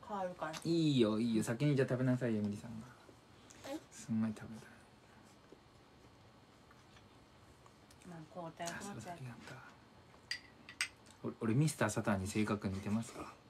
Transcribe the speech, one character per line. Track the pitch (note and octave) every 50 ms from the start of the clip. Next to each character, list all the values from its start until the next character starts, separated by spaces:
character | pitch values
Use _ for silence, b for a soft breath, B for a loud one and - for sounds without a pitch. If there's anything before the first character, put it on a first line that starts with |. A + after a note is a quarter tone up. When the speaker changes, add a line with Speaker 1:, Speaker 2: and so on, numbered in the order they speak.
| - -
Speaker 1:
変 | G#3+
わ | G3 F#3
る | F3+
か | F3+ - -
ら。 | D#3 D#3 - -
Speaker 2:
い | D#3+ E3 E3+ D#3+ D3+ C#3+
い | B2+
よ、 | A#2 G#2+ G#2+ G#2+
い | A#2+ A#2+ A2+
い |
よ。 | A2 A2
先 | - A#2+ A#2 C#3+
に | D3 D3
じ | C3 C3+
ゃ |
あ | B2+
食 | C3 B2
べ | B2+
な | C3 B2+
さ | B2 C3 A#2+
い | A2+
よ、 | G#2+
エ | G#2
ミ | G#2 G2+
リ |
さ | G#2 - -
ん | - -
が。 | - - - - - - - - - - - - - - - - -
Speaker 1:
え？ | - C#4 D#4+ - -
Speaker 2:
す | - - - - A3+
ん | A3
ご | A3 A3+
い |
食 | G#3+ - -
べ | - A3 -
た | -
い。 | - - - - - - - - - - - - - - - - - - - - - - - - - - - - - - - - - - - - - - - - - - - - - - - - - - - - - - - - - - - - - - - - - - - - F#3
Speaker 1:
ま | E3+
あ、 | E3 D#3 D#3+ -
こ | F3+ E3+ D#3+
う、 | D#3+ -
食 | E3+
べ | E3+ E3
Speaker 2:
あ、 | -
そ | - - -
う | B2+ A2
だ、 | - F3
あ | E3+
り | C3
が | B2+ A#2 - - - C3+ B2+ - - - - - - - - - - - - - - - - - - - - - - - - - - - - - - - - -
と | A2+
う。 | - -
お-、 | A#2
俺、 | A2 A2
ミ | C3 D#3 D#3
ス | -
タ | - A#2
ー・ | G#2
サ | G2+ - G#2+
タ | - G#2+
ン | F#2+
に | F#2+ G2
性 | - G#2+ G#2+
格 | G#2+ G#2+ G2+ - A2
似 | F#2+ F#2+
て | G2+ G2+
ま | G#2 A2+ A2+
す | - -
か？ | - - - - - -